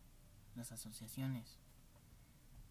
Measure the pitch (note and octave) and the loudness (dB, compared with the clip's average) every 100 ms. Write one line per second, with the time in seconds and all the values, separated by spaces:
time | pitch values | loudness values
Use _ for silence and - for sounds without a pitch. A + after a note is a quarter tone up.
0 | - - - - - A#2+ A#2 A2+ A2 A2 | -10 -10 -10 -10 -4 0 2 0 0 0
1 | A#2 C3 C3+ B2+ A2+ - - - - - | 0 6 8 8 4 -6 -12 -12 -12 -12
2 | - - - - - - - | -12 -12 -12 -12 -10 -8 -8